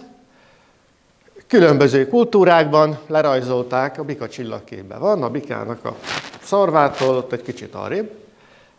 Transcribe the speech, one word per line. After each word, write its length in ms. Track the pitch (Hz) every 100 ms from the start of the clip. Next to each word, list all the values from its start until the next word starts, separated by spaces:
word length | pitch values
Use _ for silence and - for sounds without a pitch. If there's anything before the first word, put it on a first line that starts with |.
| - _ _ _ _ _ _ _ _ _ _ _ _ - _
különböző 600 | 226 165 139 139 135 131
kultúrákban 920 | 240 233 208 180 165 151 151 151 147 -
lerajzolták, 920 | 156 151 131 123 127 123 127 143 143
a 60 |
bika 240 | 147 135 113
csillagképben 720 | - 113 104 - 104 95 110
van, 220 | 185 196
a 80 | 120
bikának 540 | 147 - 110 107 117
a 120 | 117 107 - - - -
szarvától, 760 | - 202 190 156 143 143 131 127
ott 160 | 123
egy 100 | 117
kicsit 320 | - - 107
arrébb, 360 | 98 101 180 220 - - _ _ _ _